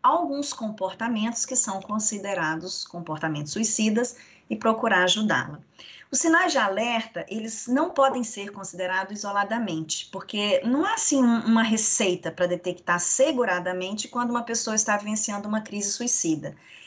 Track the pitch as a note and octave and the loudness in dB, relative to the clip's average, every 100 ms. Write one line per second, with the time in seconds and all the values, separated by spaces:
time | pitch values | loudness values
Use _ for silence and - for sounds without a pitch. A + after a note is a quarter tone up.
0 | B3 E4 D4 C#4+ C#4+ - A3 - F#3+ - | 2 4 2 -2 -4 -6 -8 -4 -4 -4
1 | A#3 A3 A3 A#3 - A#3+ - G3 F#3+ G#3+ | -2 0 -2 -2 -2 -2 -2 -4 -4 -2
2 | G#3 G3+ G3 F#3 D#3 D#3+ F3+ - - F3 | -2 -2 -4 -2 -2 -2 -6 -10 -10 -10
3 | E3 D3+ D#3+ D3 D3 G#3 A3+ - G#3+ A3 | -8 -4 -2 -4 -4 -2 0 2 2 2
4 | B3 - - - - G#3+ A3 A3 A3 F#3 | 0 -6 -20 -16 -8 -2 0 2 2 4
5 | F3+ G#3+ G#3+ C3 D3 D3 - - - - | 4 2 2 0 -2 -10 -18 -20 -20 -20
6 | - C4 E4 E4+ F4+ C#4+ G3+ G3 A#3 A#3 | -6 0 4 4 4 2 2 0 0 -2
7 | - - - A3 A3+ - - C4 F4 - | -4 -8 -8 -6 -6 -8 0 0 2 4
8 | C4+ B3+ A3+ G#3 G3+ G3 F#3+ F#3 F#3 F#3 | 4 4 -4 -6 -10 -10 -10 -6 -2 -2
9 | F#3+ G#3 G3+ G3+ G3+ A#3 G#3 D#3+ D#3 - | -4 -6 -2 0 0 0 -2 -2 -4 -6
10 | - F#3 - G#3 G#3 F#3 A3 C#4 G4+ A4 | -6 -12 -6 -2 2 2 4 2 2 0
11 | - C#4 A#3+ A#3 A3 A3+ A3+ A3 - - | 2 6 6 4 4 4 4 2 2 2
12 | G3 F3+ E3+ E3 F3+ F3 F3+ F3 - F3 | 0 0 -4 0 0 0 -2 -4 -2 0
13 | - - C#4+ B3+ A#3 F3+ F3+ F#3 F#3 G#3+ | 2 2 2 2 2 0 -2 -4 -4 -6
14 | - A#3+ A#3+ A#3+ A#3 A3+ A3+ G#3+ - G#3 | -6 -4 -2 -2 -2 -4 -2 -2 0 0
15 | G#3 G#3+ - G3+ G#3 G#3+ - G#3 G3+ - | -2 -4 -4 -4 -2 -4 -4 -4 -4 -2
16 | A#3+ - E3 D3+ C#3 - - - | -2 0 0 0 -4 -12 -20 -20